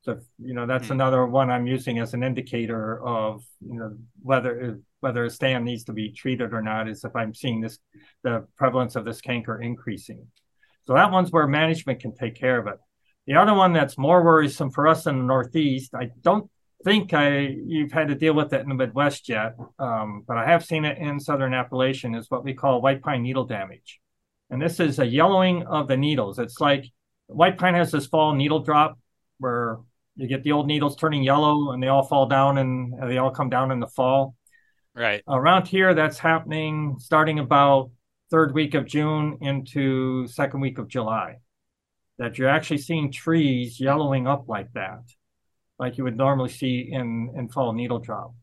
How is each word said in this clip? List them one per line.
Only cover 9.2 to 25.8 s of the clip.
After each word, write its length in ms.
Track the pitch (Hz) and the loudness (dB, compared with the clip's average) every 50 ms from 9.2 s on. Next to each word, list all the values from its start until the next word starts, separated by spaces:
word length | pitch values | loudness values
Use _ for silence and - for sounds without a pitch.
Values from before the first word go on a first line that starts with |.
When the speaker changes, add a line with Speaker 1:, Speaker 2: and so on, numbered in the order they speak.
Speaker 1:
canker 400 | - - 123 120 110 - 113 104 | -6 -6 -6 -6 -4 -6 -8 -8
increasing. 680 | 117 117 117 117 - - 104 - - - 113 117 - - _ _ _ _ _ _ _ _ _ _ _ | -6 -8 -8 -8 -8 -10 -10 -10 -12 -16 -20 -20 -20 -20 _ _ _ _ _ _ _ _ _ _ _
So 80 | - 127 | 2 4
that 160 | 143 185 208 | 4 6 6
one's 220 | 185 185 180 - - | 4 2 2 2 2
where 140 | 170 151 | 2 2
management 540 | 139 139 151 156 160 165 165 - 143 127 123 | 4 2 2 2 2 0 -2 -2 -6 -6 -6
can 140 | - 113 - | -6 -12 -10
take 200 | - 131 113 - | -6 -8 -8 -6
care 240 | - - 127 127 120 | -2 0 0 0 0
of 80 | 104 | 0
it. 120 | 101 98 - _ _ _ _ _ _ _ _ _ | -4 -8 -10 _ _ _ _ _ _ _ _ _
The 100 | - 139 | 2 4
other 180 | 160 196 214 214 | 6 6 6 6
one 180 | 196 190 180 170 | 6 6 6 6
that's 260 | 160 143 135 - - | 4 2 0 -2 -2
more 260 | 131 147 175 180 170 | 2 4 6 6 8
worrisome 460 | 170 165 156 151 139 139 - 160 135 | 8 6 6 4 2 -2 -4 -6 -4
for 180 | 135 - 143 156 | -2 2 4 4
us 180 | 160 160 - | 4 4 2
in 120 | 160 139 131 | -2 -2 0
the 60 | 127 | 0
Northeast, 720 | 127 131 131 123 123 - 165 156 143 131 131 131 - - | 2 2 0 0 0 -2 0 0 0 0 -2 -6 -10 -8
I 160 | 120 123 113 - - _ | -8 -8 -8 -10 -2 _
don't 280 | 170 185 214 208 - _ _ _ _ _ _ - | 2 2 2 0 -6 _ _ _ _ _ _ 0
think 280 | 190 208 214 196 - 170 | 2 2 2 2 2 2
I, 260 | 151 143 143 143 139 | 2 4 4 2 2
you've 520 | 143 139 135 151 - - 165 156 151 - - | 0 -2 -4 -6 -8 -4 -2 -2 -2 0 0
had 160 | 160 156 143 | -2 0 0
to 60 | 143 | 0
deal 200 | 139 151 160 156 | 0 2 2 4
with 180 | 151 151 147 - | 2 0 0 -2
it 100 | 135 135 | -2 -2
in 60 | 143 | -2
the 60 | 135 | -2
Midwest 540 | 127 131 120 107 135 143 143 135 - _ - | -2 -2 -2 0 0 0 0 0 -4 _ -6
yet, 260 | 117 107 107 113 113 120 123 - _ _ | -4 -4 -4 -4 -6 -10 -18 -20 _ _
um, 460 | 139 123 117 110 107 104 104 101 107 | -6 -4 -4 -4 -4 -6 -8 -12 -8
but 120 | - 120 117 | -6 -4 -2
I 80 | 113 | 2
have 180 | 135 170 170 165 | 4 4 4 2
seen 200 | - 165 156 156 | 0 -4 -2 -2
it 140 | 151 139 - | -2 -4 -4
in 220 | 151 147 143 143 | -6 -6 -6 -6
Southern 320 | 139 - 147 139 135 131 127 | -4 -4 -2 0 0 0 0
Appalachian, 600 | 127 123 - - 127 131 135 135 135 - 123 113 | -2 -2 -2 0 0 0 0 0 -2 -4 -6 -6
is 160 | 113 113 - | -6 -6 -6
what 140 | - 123 123 | -6 -6 -6
we 100 | 139 131 | -8 -8
call 260 | - - 139 131 123 | -2 2 2 2 4
white 220 | 120 135 139 135 - | 4 2 2 2 -2
pine 200 | 147 143 127 117 | -4 -4 -2 -2
needle 220 | 123 131 135 127 | -2 -2 -4 -4
damage. 560 | 127 117 101 98 92 92 - _ - - _ _ _ _ _ _ _ _ _ _ _ | -4 -6 -8 -8 -10 -12 -20 _ -20 -20 _ _ _ _ _ _ _ _ _ _ _
And 120 | 127 127 | -6 -4
this 200 | 151 170 165 - | -4 -4 -2 0
is 180 | 175 156 127 151 | 0 0 2 0
a 80 | 139 | 0
yellowing 580 | 120 120 139 165 185 196 190 185 185 180 175 175 | 0 4 4 4 6 6 4 4 4 2 0 -2
of 200 | - - 151 | -4 -4 -4